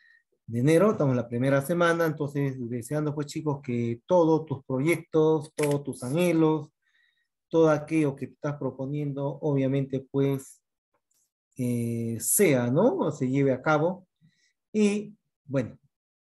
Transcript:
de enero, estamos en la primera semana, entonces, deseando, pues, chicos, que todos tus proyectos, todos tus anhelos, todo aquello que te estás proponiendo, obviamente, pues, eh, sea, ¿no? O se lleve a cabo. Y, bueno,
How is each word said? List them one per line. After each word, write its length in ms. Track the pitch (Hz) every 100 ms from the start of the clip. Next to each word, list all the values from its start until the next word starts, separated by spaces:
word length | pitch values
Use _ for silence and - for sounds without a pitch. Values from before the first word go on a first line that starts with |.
| _ _ _ _ -
de 140 | 117
enero, 320 | 139 165 208
estamos 200 | 214 143
en 40 | 123
la 100 | 117
primera 340 | 120 135 139
semana, 440 | 139 175 170 165 165
entonces, 500 | 151 143 143 139 131 117
deseando, 460 | 120 117 151 151
pues, 140 | 147 147
chicos, 320 | 160 147 143
que 400 | 127 120 117 117 -
todos 380 | 180 160 156 156
tus 180 | 135
proyectos, 880 | - 131 151 165 - 160 156 160 147
todos 300 | - 147 143
tus 180 | 143 120
anhelos, 640 | 127 160 180 160 156 156 151 _ _ _ _ _ _ _ _
todo 220 | 165 160
aquello 460 | 147 147 160 143 139
que 100 | 127
te 80 |
estás 220 | - 147 143
proponiendo, 800 | 135 135 131 147 143 135 139 143
obviamente, 640 | 156 139 135 139 139 131 -
pues, 500 | 139 139 139 - - _ _ _ _ _ _ _ _ _ -
eh, 600 | 123 120 117 117 117 113
sea, 500 | - - 190 127 120
¿no? 280 | 143 233 381
O 140 | 180
se 160 | - 127
lleve 240 | 139 139
a 100 | 127
cabo. 440 | 160 151 170 185 - _ _ _ _ _ _
Y, 440 | 214 208 208 208 - _ _
bueno, 340 | - 131 110 - _ _ _ _